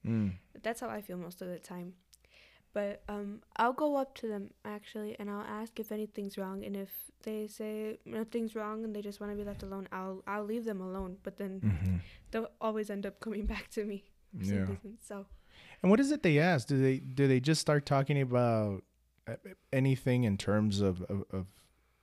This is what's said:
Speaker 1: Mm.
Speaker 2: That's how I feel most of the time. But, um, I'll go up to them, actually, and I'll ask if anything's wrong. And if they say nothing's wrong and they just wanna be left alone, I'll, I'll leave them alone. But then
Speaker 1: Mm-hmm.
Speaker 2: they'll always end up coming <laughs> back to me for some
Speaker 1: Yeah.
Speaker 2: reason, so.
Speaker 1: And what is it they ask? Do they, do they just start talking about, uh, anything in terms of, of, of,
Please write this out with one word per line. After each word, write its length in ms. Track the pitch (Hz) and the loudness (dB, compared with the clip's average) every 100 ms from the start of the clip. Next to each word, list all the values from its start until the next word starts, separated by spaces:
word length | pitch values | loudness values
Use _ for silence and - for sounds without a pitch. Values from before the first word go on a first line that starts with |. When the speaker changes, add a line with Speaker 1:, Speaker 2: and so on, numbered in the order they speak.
| 110 | -2
Speaker 1:
Mm. 260 | 113 104 92 - - | 0 0 -2 -14 -8
Speaker 2:
That's 160 | - - | -6 -4
how 100 | 233 | -6
I 120 | 214 | -8
feel 160 | 202 180 | -8 -10
most 240 | 170 180 | -10 -10
of 80 | 185 | -10
the 100 | 175 | -10
time. 340 | - 180 180 185 _ _ _ - - _ _ | -10 -12 -12 -14 _ _ _ -20 -20 _ _
But, 280 | 208 202 202 - | -4 -4 -6 -8
um, 320 | 208 202 208 _ - | -8 -8 -10 _ 2
I'll 160 | 233 | 2
go 220 | 247 302 285 | 4 2 2
up 180 | 269 - | -2 -6
to 120 | 226 | -6
them, 240 | 208 202 - | -6 -8 -12
actually, 520 | 214 208 208 220 208 - | -12 -12 -10 -10 -8 -8
and 100 | 208 | -6
I'll 120 | 202 214 | -6 -6
ask 340 | 214 226 - | -8 -8 -8
if 120 | 214 | -6
anything's 460 | 214 214 - 202 196 | -6 -6 -6 -8 -6
wrong. 260 | 190 190 | -6 -6
And 120 | 202 196 | -8 -8
if 120 | 196 - - _ | -8 -12 -18 _
they 240 | - 214 214 | -8 -6 -8
say 520 | - 214 214 214 220 - | -8 -8 -6 -8 -8 -8
nothing's 500 | 226 220 233 226 220 | -6 -4 -2 -4 -4
wrong 300 | 214 214 226 | -6 -6 -6
and 100 | 208 | -6
they 60 | |
just 180 | 202 202 | -8 -8
wanna 160 | 208 208 | -8 -6
be 80 | |
left 200 | 202 202 | -8 -8
alone, 240 | 196 196 190 | -8 -8 -8
I'll, 320 | 190 190 190 - | -8 -8 -8 -6
I'll 200 | 208 208 | -6 -4
leave 200 | 233 226 | -4 -2
them 140 | 196 | -4
alone. 360 | 185 190 190 185 | -6 -6 -8 -8
But 140 | - 190 | -12 -8
then 220 | 196 190 | -8 -2
Speaker 1:
Mm-hmm. 340 | 107 85 92 90 - - - | 0 0 0 -2 -4 -16 -8
Speaker 2:
they'll 200 | 226 226 - | -6 -6 -4
always 280 | 220 214 214 | -4 -2 -4
end 160 | 202 202 | -4 -6
up 140 | - | -8
coming 260 | 226 208 208 | -6 -4 -2
<laughs> 80 | |
back 160 | 202 - | -4 -6
to 120 | - | -4
me 220 | 208 202 - _ _ 190 | -4 -6 -12 _ _ -6
for 80 | - | 0
some 80 | - | 0
Speaker 1:
Yeah. 60 | |
Speaker 2:
reason, 360 | 190 - 196 226 | 0 -4 -10 -18
so. 240 | - 202 196 - _ - - - | -12 -12 -12 -18 _ -20 -20 0
Speaker 1:
And 100 | 180 | 6
what 80 | 220 | 8
is 120 | 277 | 6
it 120 | 294 | 4
they 160 | 180 147 | 6 6
ask? 280 | 170 160 - | 6 4 4
Do 140 | 135 | 4
they, 160 | 131 131 | 4 4
do 280 | 131 131 139 | -2 4 6
they 120 | 131 | 6
just 180 | 131 160 | 6 4
start 240 | - 147 - | 4 2 4
talking 360 | 139 135 143 | 2 4 2
about, 600 | 131 123 120 110 107 95 - _ _ _ - | 4 4 6 4 2 -2 -8 _ _ _ -12
uh, 80 | 117 98 - _ | -12 -12 -20 _
anything 500 | 135 135 127 135 123 | 2 4 4 4 4
in 140 | 120 98 | 4 2
terms 420 | - 104 107 101 | 2 4 4 4
of, 200 | 101 90 | 2 2
of, 200 | 90 98 - | -2 -4 -4
of, 140 | 95 92 - _ _ _ _ | -6 -6 -12 _ _ _ _